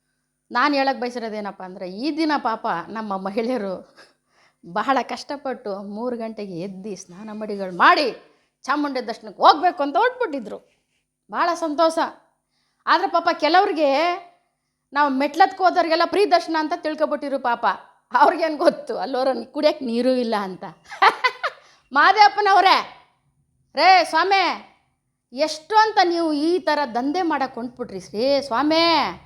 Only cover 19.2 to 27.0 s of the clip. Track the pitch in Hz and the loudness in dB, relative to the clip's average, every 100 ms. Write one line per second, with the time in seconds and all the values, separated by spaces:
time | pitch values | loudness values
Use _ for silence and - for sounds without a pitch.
19.2 | 262 240 233 294 302 339 254 233 247 254 | -2 -2 -6 0 0 0 -4 0 2 0
20.2 | 226 214 190 180 190 - - - 381 - | 0 -4 -6 -10 -16 -18 -10 2 2 4
21.2 | 494 - 587 - _ _ - 269 330 403 | -4 -4 -8 -10 _ _ -4 2 4 6
22.2 | 415 403 403 392 381 277 - - _ _ | 6 4 2 4 6 4 0 -14 _ _
23.2 | _ _ _ _ _ - 349 370 320 320 | _ _ _ _ _ 2 6 6 4 0
24.2 | 370 392 339 214 - _ _ _ _ _ | 2 2 0 -4 -12 _ _ _ _ _
25.2 | _ 247 311 - - 427 440 415 349 339 | _ -4 -4 -4 0 2 4 4 2 2
26.2 | 330 294 320 359 - 294 269 226 | -2 0 0 0 0 -2 -2 -4